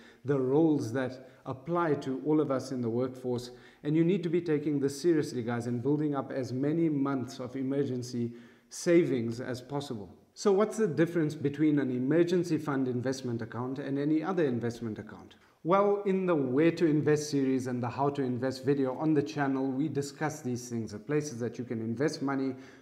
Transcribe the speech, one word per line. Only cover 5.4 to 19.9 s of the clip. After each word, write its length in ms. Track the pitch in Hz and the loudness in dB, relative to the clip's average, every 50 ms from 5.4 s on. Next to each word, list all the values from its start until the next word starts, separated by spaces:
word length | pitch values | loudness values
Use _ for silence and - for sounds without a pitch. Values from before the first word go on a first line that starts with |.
| 110 | -4
guys, 240 | 120 120 117 110 | -2 -2 -2 -2
and 160 | 123 120 120 113 | -2 -4 -2 0
building 320 | 143 151 147 151 147 143 | 0 2 2 0 0 -2
up 160 | 135 127 - | -2 -4 -4
as 200 | 131 135 123 107 | -4 -4 -4 -4
many 380 | 123 127 139 147 160 165 165 156 | -2 -2 0 0 2 2 2 2
months 500 | 147 139 139 139 139 127 117 120 - - | 2 0 0 0 -2 -2 -4 -6 -8 -10
of 160 | 127 123 - | -10 -8 -6
emergency 760 | 135 131 131 135 143 135 120 127 123 117 - 120 120 120 117 117 - - - - _ _ _ | -4 -4 -2 0 0 0 0 -2 -4 -6 -4 -4 -2 -2 -4 -6 -10 -20 -20 -20 _ _ _
savings 680 | - - - 180 170 175 165 135 135 120 113 117 113 127 | -12 -4 2 4 6 6 6 4 2 0 -2 -2 -4 -6
as 220 | 127 127 123 120 | -6 -8 -8 -8
possible. 480 | - - 143 139 - - 123 104 98 92 - - _ _ _ | -8 -6 -6 -6 -6 -6 -8 -10 -10 -14 -18 -20 _ _ _
So 140 | - - 208 | 0 2 4
what's 260 | 190 196 214 214 208 | 4 4 4 2 0
the 80 | 220 220 | 0 0
difference 480 | 170 139 160 170 165 170 170 151 151 156 | 2 2 2 2 2 2 0 0 0 0
between 460 | - 143 143 143 151 156 156 147 143 | -2 -2 -2 0 2 2 4 4 4
an 100 | 131 127 | 2 0
emergency 680 | 123 123 127 139 156 175 170 170 185 175 170 165 156 147 | 0 0 2 4 4 4 4 4 2 2 2 2 0 -2
fund 280 | - 156 135 135 131 | 0 0 0 0 0
investment 540 | 127 123 123 110 131 131 - 127 123 117 113 | 0 0 0 0 -2 -2 -2 -4 -4 -4 -4
account 380 | 113 - - 117 123 131 135 139 | -6 -6 -6 -6 -6 -6 -6 -6
and 180 | 135 135 139 | -6 -4 -2
any 240 | 139 143 156 156 156 | 0 2 2 2 2
other 240 | 160 185 185 175 156 | 0 0 0 2 2
investment 540 | 131 120 117 120 117 117 - 117 110 104 104 | 2 2 0 -2 -2 -4 -4 -6 -6 -6 -8
account? 340 | 98 - 95 90 90 92 - - _ _ _ _ - | -10 -12 -14 -18 -18 -20 -20 -20 _ _ _ _ 0
Well, 400 | 160 190 196 208 202 202 202 202 | 2 4 4 4 4 2 0 0
in 220 | 196 190 190 185 | 0 0 2 2
the 80 | 180 170 | 2 2
Where 340 | 147 131 123 123 147 165 165 165 | 2 2 2 4 4 4 4 4
to 120 | 170 175 | 4 4
Invest 460 | 156 147 151 123 151 147 147 147 - | 4 4 4 4 4 2 2 2 0
series 340 | 147 139 135 131 131 127 120 | 0 0 2 2 2 0 0
and 160 | 131 123 120 | -2 -4 -4
the 80 | 120 117 | -4 -4
How 200 | 120 127 143 143 | -2 0 0 0
to 100 | 143 143 | 0 0
Invest 420 | 135 123 123 113 131 131 131 - - | 0 -2 0 -2 -2 -2 -4 -2 0
video 320 | 135 143 139 131 127 127 139 | 2 2 2 2 0 -2 0
on 160 | 156 156 156 | 2 2 2
the 80 | 143 - | 2 2
channel, 480 | - - 151 139 139 135 135 135 135 | 0 -2 -2 0 0 0 0 0 -2
we 180 | 127 131 156 | -2 -2 -2
discuss 520 | 147 | -2